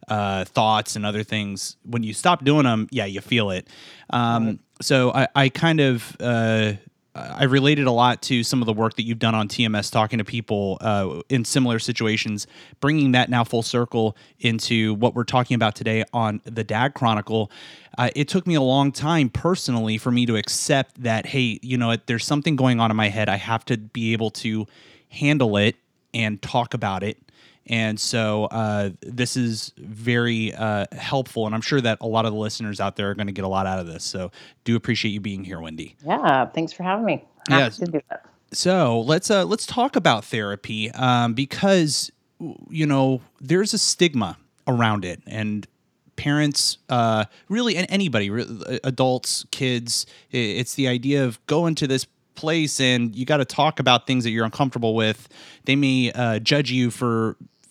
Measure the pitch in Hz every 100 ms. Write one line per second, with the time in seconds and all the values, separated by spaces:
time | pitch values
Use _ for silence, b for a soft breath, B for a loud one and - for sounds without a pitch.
0 | - 107 101 95 92 - 110 107 107 110
1 | 104 104 107 107 101 95 - - - 120
2 | 110 107 180 175 135 151 131 110 107 120
3 | 101 98 - 120 101 92 - B B B
4 | B 120 117 117 113 101 _ - - 135
5 | 123 135 131 139 135 - 165 160 139 120
6 | - - 120 117 113 110 107 101 - _
7 | _ - - - 139 135 139 151 131 117
8 | 123 113 - 123 113 131 113 107 113 -
9 | 113 113 113 110 104 - 113 107 104 117
10 | 107 117 101 117 - 104 98 92 110 101
11 | 95 73 - 131 110 139 127 113 - 117
12 | 110 110 113 104 - B B B 139 156
13 | 135 123 120 123 113 117 113 123 120 120
14 | 110 - b b 120 113 - 113 110 104
15 | 117 120 117 127 123 120 110 - 113 110
16 | 107 120 110 104 - 113 104 107 135 -
17 | 120 107 101 110 104 B B B B B
18 | 123 - 143 190 175 156 131 139 139 -
19 | 147 165 127 - 165 185 - 120 110 107
20 | 127 120 120 110 - - - 139 127 -
21 | 120 110 - 135 123 107 127 127 117 113
22 | - 117 - 147 160 135 131 117 113 107
23 | 104 107 101 101 113 113 - 117 107 120
24 | 113 113 110 - 113 110 104 b b b
25 | b - 143 151 120 101 107 - _ _
26 | _ 117 110 104 - 127 117 117 107 92
27 | 101 - _ b b b b 117 110 107
28 | - 120 107 107 107 113 107 104 101 87
29 | - 123 123 127 120 110 - - - 107
30 | 117 120 120 113 110 - 110 104 98 -
31 | - 139 127 117 107 110 - 143 117 110
32 | 117 110 113 107 107 - 110 101 98 -
33 | 101 101 101 95 95 95 95 92 85 80
34 | - 95 90 - B B - 113 - 110
35 | 110 104 101 98 95 87 82 80 - -
36 | 143 240 214 131 123 160 165 - 180 202
37 | 220 143 - _ - 135 123 - 175 156
38 | - - - _ _ - 175 185 139 117
39 | 117 160 - 202 175 220 - - 269 -
40 | 170 110 - 117 101 101 - 107 107 -
41 | 127 123 117 113 139 - 196 190 156 -
42 | - _ _ - 165 - - 160 151 139
43 | 135 127 - _ 135 180 208 214 - -
44 | 175 135 95 - _ _ - 120 113 107
45 | 90 85 - 110 107 104 - _ _ _
46 | _ - 147 147 151 143 - - - 123
47 | 113 110 104 b b 214 240 165 185 196
48 | 185 113 101 113 - 110 - 127 131 127
49 | 131 127 - - - - 131 120 117 -
50 | - b b 127 110 101 123 - 131 123
51 | 135 143 127 110 - 151 170 156 143 131
52 | - _ _ - 156 165 147 - 131 123
53 | 117 107 127 151 127 - 147 - 131 120
54 | - 127 117 113 113 - 135 117 117 110
55 | 110 107 - B B B - 139 139 131
56 | 120 - 120 107 113 147 123 127 123 -
57 | 123 113 110 - - _ _